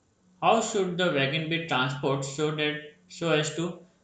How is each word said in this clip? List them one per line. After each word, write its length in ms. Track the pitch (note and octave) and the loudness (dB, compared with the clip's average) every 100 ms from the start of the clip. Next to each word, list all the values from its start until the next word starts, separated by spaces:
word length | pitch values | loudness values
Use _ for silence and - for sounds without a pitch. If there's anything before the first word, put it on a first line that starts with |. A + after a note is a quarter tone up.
| _ _ _ _ | _ _ _ _
How 160 | E3+ A3+ | 4 4
should 340 | - G#3 F3+ E3+ | 2 0 0 0
the 160 | F3+ C#3+ | 2 2
wagon 320 | C3+ D#3+ D#3+ | 2 0 -2
be 120 | E3 - | -2 0
transport 580 | C3 C3+ - C#3+ C#3 - | 0 0 0 -2 -2 -2
so 260 | - D3+ D#3 | -2 -2 0
that, 340 | D3+ D3 - - - | -2 -4 -10 -20 -18
so 180 | - E3+ | -4 0
as 180 | D3+ D3+ D#3+ | 2 0 -2
to 100 | F3 - - _ | -6 -8 -18 _